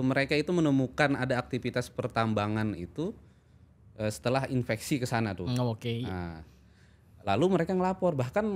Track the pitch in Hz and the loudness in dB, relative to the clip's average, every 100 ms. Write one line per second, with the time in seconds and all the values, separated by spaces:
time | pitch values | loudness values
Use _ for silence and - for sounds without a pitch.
0 | 131 135 135 151 151 175 156 135 127 - | 2 2 2 2 2 2 4 4 2 2
1 | 147 135 127 123 - 123 120 123 120 - | 2 2 0 0 -2 -4 -2 -4 -4 -4
2 | 123 113 113 107 104 107 110 85 87 - | -4 0 2 2 0 0 -2 -4 -8 -6
3 | 170 226 - - _ - - - - - | -6 -8 -18 -20 _ -20 -20 -20 -18 -6
4 | 107 104 120 131 139 127 117 110 - 143 | -4 -2 0 0 0 -2 0 -2 -2 -2
5 | 123 117 110 92 92 123 123 113 120 117 | 0 0 0 -2 -2 0 0 -2 -4 -4
6 | 123 92 85 80 78 - - - - - | -4 -4 -6 -8 -16 -20 -20 -20 -20 -20
7 | - - 101 101 175 185 165 185 185 185 | -20 -8 0 2 4 2 2 0 0 0
8 | 180 147 123 202 214 | 0 0 0 0 -2